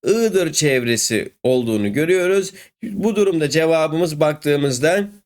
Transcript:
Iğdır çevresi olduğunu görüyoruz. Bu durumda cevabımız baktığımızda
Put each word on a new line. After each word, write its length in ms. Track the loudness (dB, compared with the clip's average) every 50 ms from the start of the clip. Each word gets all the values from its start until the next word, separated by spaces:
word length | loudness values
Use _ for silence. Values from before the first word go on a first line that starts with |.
| -4
Iğdır 480 | -4 -2 -2 -2 0 0 0 -2 -2 -2
çevresi 800 | 0 0 2 2 2 0 0 -2 -2 -2 -2 -2 -2 -4 -4 _ _ _
olduğunu 500 | 0 0 0 0 0 -2 -2 -2 -2 -2
görüyoruz. 600 | -2 0 2 0 0 2 2 0 0 0 -4 -10 -18 -20 _ _ _ -12
Bu 340 | -10 -8 -2 -2 -2 0
durumda 340 | 2 0 0 2 0 -2 0
cevabımız 680 | 0 2 2 2 2 2 2 0 0 0 -2 -2 0 2
baktığımızda 880 | 2 2 2 0 0 0 0 2 2 0 -2 2 2 2 2 2 -2 -4 -8 -18 _